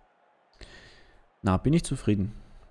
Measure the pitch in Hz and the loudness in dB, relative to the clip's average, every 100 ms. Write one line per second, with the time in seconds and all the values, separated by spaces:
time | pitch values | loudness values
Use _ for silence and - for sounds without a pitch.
0 | _ _ _ _ _ _ - - - - | _ _ _ _ _ _ -20 -20 -20 -20
1 | - - _ _ - 110 127 170 - 131 | -20 -20 _ _ 0 2 2 2 0 -4
2 | - 101 95 - - - - | 0 0 -2 -8 -20 -20 -20